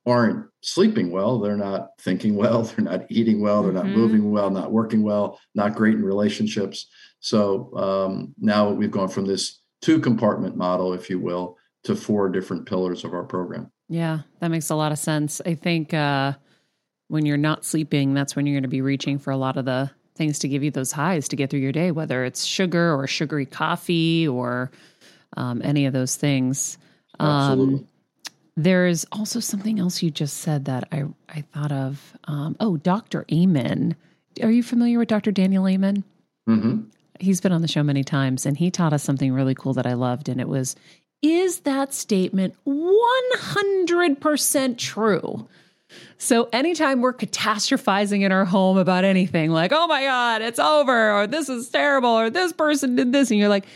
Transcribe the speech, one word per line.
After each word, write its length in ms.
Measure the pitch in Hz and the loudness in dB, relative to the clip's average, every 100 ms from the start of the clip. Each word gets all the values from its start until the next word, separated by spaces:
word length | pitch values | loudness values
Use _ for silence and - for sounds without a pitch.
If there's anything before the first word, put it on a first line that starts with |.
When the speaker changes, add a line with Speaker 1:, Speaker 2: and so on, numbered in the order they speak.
| 123 | 0
Speaker 1:
aren't 400 | 123 110 - - _ | 2 2 0 -8 _
sleeping 500 | - - 214 214 87 | -8 2 2 2 -2
well, 280 | 90 104 123 | 0 0 0
they're 160 | 101 104 | -2 -2
not 360 | 101 95 - _ | -4 -4 -8 _
thinking 340 | - 95 107 101 | -4 -2 0 2
well, 280 | 113 117 | 2 2
<laughs> 120 | 110 - | -2 -4
they're 80 | |
not 220 | 101 - - | -2 -4 -2
eating 300 | 113 113 101 | 0 2 2
well, 240 | 104 104 | 2 2
they're 80 | 95 | 0
not 140 | 92 95 | 0 0
Speaker 2:
Mm-hmm. 100 | 104 | 2
Speaker 1:
moving 360 | 113 107 104 | 4 4 2
well, 180 | 104 98 | 0 0
not 220 | 95 78 | -2 -2
working 320 | 110 110 110 | 0 0 0
well, 360 | 104 104 101 - _ 107 | 2 0 -2 -6 _ -2
not 200 | 104 107 | -2 2
great 180 | 107 110 | 2 2
in 80 | |
relationships. 840 | 95 98 104 - 107 107 95 - - _ - _ | 0 0 0 0 -2 -2 -6 -8 -16 _ -20 _
So, 500 | - 110 101 98 - - | -2 0 2 0 -4 -6
um, 560 | 98 98 95 95 95 - | -2 0 -2 -4 -8 -2
now 280 | 110 107 104 | 0 2 2
we've 200 | 101 104 | 2 -2
gone 160 | 104 95 | -2 -2
from 160 | - 95 | -2 -2
this 340 | 95 - - _ _ | -2 -4 -10 _ _
two-compartment 760 | - 156 139 110 110 - 92 87 | 2 2 2 2 2 0 -4 -2
model, 360 | 90 92 92 | -2 0 -2
if 160 | 90 - | -4 -6
you 100 | 92 | -6
will, 360 | 87 87 90 - _ _ | -4 -4 -6 -12 _ _
to 120 | - 98 | -6 -4
four 320 | - 104 98 | -2 0 0
different 360 | 92 92 87 - | -2 -4 -8 -6
pillars 380 | 92 92 85 85 | -4 -4 -6 -8
of 80 | |
our 100 | 87 | -10
program. 480 | - 92 87 87 87 _ _ | -8 -8 -8 -10 -14 _ _
Speaker 2:
Yeah, 340 | 165 165 156 - _ | -6 -4 -6 -10 _
that 100 | 170 | -4
makes 200 | 160 147 | -4 -4
a 40 | 156 | -2
lot 160 | 151 | -2
of 60 | 151 | -2
sense. 420 | - 151 147 - 185 | -2 -2 -2 -6 -6
I 80 | |
think, 400 | 160 180 170 151 | -4 -2 -2 -2
uh, 400 | 160 147 139 135 139 _ _ _ _ _ _ _ | -2 0 0 -2 -4 _ _ _ _ _ _ _
when 160 | 156 151 | -2 0
you're 120 | 147 | 2
not 260 | 151 156 | 0 -2
sleeping, 500 | - 156 151 147 139 139 | -2 -4 0 0 2 0
that's 200 | 139 - | -2 -2
when 100 | 143 | -2
you're 120 | 143 | -2
gonna 80 | 131 | -2
be 140 | 131 | -2
reaching 380 | 135 139 147 139 | -2 -2 -4 -4
for 120 | 139 | -4
a 60 | 135 | -4
lot 180 | 131 135 | -2 -4
of 100 | 131 | -2
the 260 | 127 135 - _ - | -2 -4 -8 _ -4
things 220 | 156 147 | -4 -2
to 80 | 139 | -4
give 160 | 139 | -2
you 60 | 147 | -2
those 200 | 139 131 | -4 -6
highs 360 | - 156 175 131 | -2 -2 -2 -4
to 80 | 120 | -4
get 140 | 139 | -2
through 100 | 143 | -2
your 120 | 135 | -2
day, 200 | 131 180 | 0 -2
whether 320 | 160 156 127 | -2 -4 -4
it's 220 | 127 - - | -4 -6 -6
sugar 480 | - 185 170 170 143 | -2 0 2 2 0
or 120 | 135 | -2
sugary 400 | - 151 151 135 | -4 -4 -4 -6
coffee 800 | - 156 170 - 170 165 165 160 | -4 -4 -2 -2 0 2 2 0
or, 420 | 123 123 123 127 - - _ - _ _ - | -2 -4 -4 -6 -10 -20 _ -20 _ _ -8
um, 220 | 127 120 | -6 -4
any 220 | 143 147 139 | 0 0 2
of 60 | |
those 220 | 131 127 - | 0 -2 -2
things. 600 | 147 139 127 135 - - _ _ _ - | 0 0 0 -2 -6 -10 _ _ _ -2
Um, 80 | 151 | 0
Speaker 1:
Absolutely. 580 | 147 139 131 135 139 - _ _ _ - - _ - | 2 2 2 2 0 -6 _ _ _ -20 -20 _ -2
Speaker 2:
there's 500 | 170 185 180 170 - | 2 4 2 0 -4
also 280 | 214 214 240 | -8 -6 -6
something 400 | - 202 208 214 | -6 -4 -2 -2
else 240 | 180 - | -2 -2
you 80 | 170 | -4
just 260 | 147 143 - | -2 -6 -4
said 280 | - 147 135 | -2 -2 -2
that 220 | 127 - | -4 -4
I, 140 | 151 143 - _ | -6 -6 -10 _
I 120 | 156 | -14
thought 300 | 143 147 147 | -10 -6 -4
of. 440 | 139 131 143 - - - | -2 -4 -6 -14 -16 -8
Um, 300 | 147 151 - | -6 -6 -4
oh, 180 | 220 160 | -2 0
Doctor 480 | 180 196 - 156 - | 0 -2 -2 -8 -2
Amen. 640 | 160 185 147 117 - 113 - _ _ _ - | 2 4 4 0 0 -2 -4 _ _ _ -4
Are 80 | 226 | 2
you 100 | 233 | 2
familiar 360 | 233 240 240 233 | 2 0 2 2
with 80 | 226 | 2
Doctor 240 | 214 214 | 0 2
Daniel 360 | 196 190 190 190 | 2 4 4 2
Amen? 360 | 190 196 202 - _ _ _ - | 2 2 0 -4 _ _ _ 0
Speaker 1:
Mm-hmm. 340 | 110 113 - - _ _ - | 2 2 -2 -6 _ _ -4
Speaker 2:
He's 220 | 185 185 | 0 2
been 100 | 196 | 2
on 100 | 165 | 2
the 60 | 165 | 2
show 160 | 151 | 0
many 200 | 147 139 | 2 0
times, 420 | 139 143 135 131 143 | 0 0 0 0 -2
and 100 | 147 | 0
he 120 | 175 | 0
taught 240 | - 165 | 2 0
us 100 | 147 | 2
something 300 | - 135 135 | 0 0 0
really 220 | 131 135 131 | 2 0 0
cool 180 | 135 | -2
that 120 | 131 123 | -2 -2
I 60 | |
loved, 360 | 123 123 123 - | -2 -2 -2 -4
and 100 | 123 | -6
it 60 | 123 | -4
was, 260 | 135 127 - _ _ _ _ | -4 -4 -8 _ _ _ _
"Is 400 | 294 339 370 349 | 0 2 0 -2
that 320 | 294 269 277 | -4 -2 -4
statement 600 | - - 190 185 190 185 - | -6 -2 0 2 0 -2 -4
one 300 | - 277 339 403 466 523 508 | -4 -2 4 4 4 2 0
hundred 840 | 494 - 403 403 392 339 349 349 277 | -2 -2 -2 0 0 2 2 2 2
percent 580 | 311 294 - 285 262 233 | 0 0 0 0 0 -2
true?" 680 | - - 220 180 - - 220 - _ _ _ - - _ | -6 -2 0 2 -2 -8 -12 -20 _ _ _ -20 -20 _
So 320 | - 233 233 | 0 2 2
anytime 500 | 226 320 320 302 262 | 0 0 0 0 2
we're 120 | 254 | 0
catastrophizing 1080 | 247 202 - 214 214 - 269 - 196 202 202 | -2 -6 -4 -2 -2 0 0 2 0 2 2
in 80 | 196 | 2
our 140 | 190 185 | 2 4
home 320 | 190 190 190 | 4 4 4
about 260 | 180 180 | 4 4
anything, 480 | 196 190 180 165 156 | 4 4 4 2 2
like, 200 | 160 175 | 2 2
"Oh 120 | 294 339 | 2 2
my 160 | 285 | 2
God, 380 | 269 254 240 226 | 2 0 0 0
it's 160 | 226 240 | -2 0
over," 520 | 302 302 262 240 220 | 4 4 4 4 4
or, 160 | 202 208 | 2 2
"This 220 | 302 277 | -2 -4
is 200 | 247 262 | -6 -2
terrible," 400 | 294 285 277 240 | 0 2 4 4
or, 200 | 226 226 | 2 2
"This 200 | 302 370 | 0 -2
person 440 | 339 302 294 262 247 | 0 0 2 0 0
did 180 | 254 | 2
this," 160 | 277 262 | 4 4
and 100 | 208 | 4
you're 80 | 208 | 4
like, 200 | 202 - | 2 -2